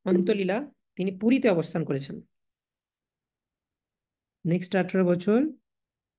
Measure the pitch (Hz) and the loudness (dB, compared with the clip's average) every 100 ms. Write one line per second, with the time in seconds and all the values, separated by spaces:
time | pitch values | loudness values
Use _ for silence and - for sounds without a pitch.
0 | 185 185 180 208 185 208 294 _ _ - | 0 2 2 0 0 -2 -6 _ _ -6
1 | 190 185 220 262 233 170 165 170 147 139 | -6 -2 2 2 4 2 0 -4 -4 -4
2 | 143 - - _ _ _ _ _ _ _ | -6 -14 -16 _ _ _ _ _ _ _
3 | _ _ _ _ _ _ _ _ _ _ | _ _ _ _ _ _ _ _ _ _
4 | _ _ _ _ 165 180 180 190 185 185 | _ _ _ _ -2 -2 0 -2 0 2
5 | 180 180 196 226 311 - _ _ _ _ | 2 2 2 2 0 -4 _ _ _ _
6 | _ | _